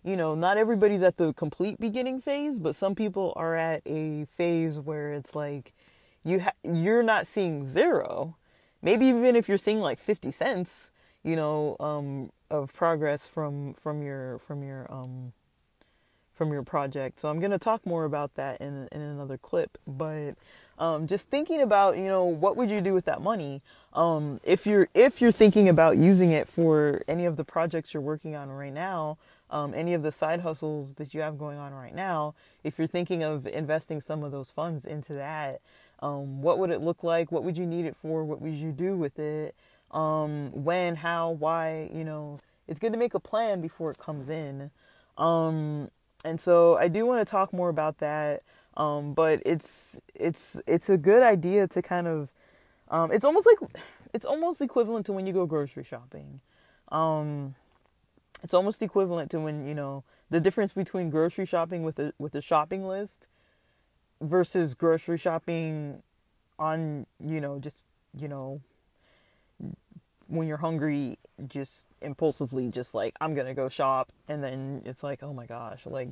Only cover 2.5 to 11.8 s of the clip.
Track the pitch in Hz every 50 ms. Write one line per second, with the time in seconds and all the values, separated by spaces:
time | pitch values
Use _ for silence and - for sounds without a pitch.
2.5 | 277 220 156 156 147 - 196 196 202 - 214 214 185 196 190 170 - - 165 165
3.5 | 165 165 160 165 160 143 _ - 156 156 156 156 151 151 151 - - - 175 175
4.5 | 170 165 165 160 147 151 139 151 151 151 147 147 147 147 135 - - 151 147 147
5.5 | 143 143 - - _ _ - _ _ _ _ _ _ _ _ 160 180 190 180 196
6.5 | - _ - - 170 165 165 202 226 240 233 226 214 202 - - - 214 190 175
7.5 | 156 143 139 131 131 175 285 349 285 165 - - - - 135 165 165 _ _ _
8.5 | _ _ _ _ _ _ - 165 214 220 262 262 247 233 240 254 240 233 - -
9.5 | 202 196 - 208 214 220 196 147 120 - - - 214 - - 131 - - - 254
10.5 | 247 180 180 - - - - - _ _ _ _ _ _ _ 156 160 160 151 151
11.5 | 156 151 151 147 - -